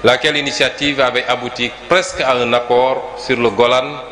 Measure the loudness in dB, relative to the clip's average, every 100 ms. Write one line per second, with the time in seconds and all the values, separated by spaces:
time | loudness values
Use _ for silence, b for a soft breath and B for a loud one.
0 | 4 4 2 0 -4 0 -2 0 -4 0
1 | 0 0 -2 -4 -4 -6 -6 -6 0 0
2 | 0 -4 0 2 2 0 2 2 2 0
3 | -6 -12 -4 0 0 2 4 4 0 -10
4 | -14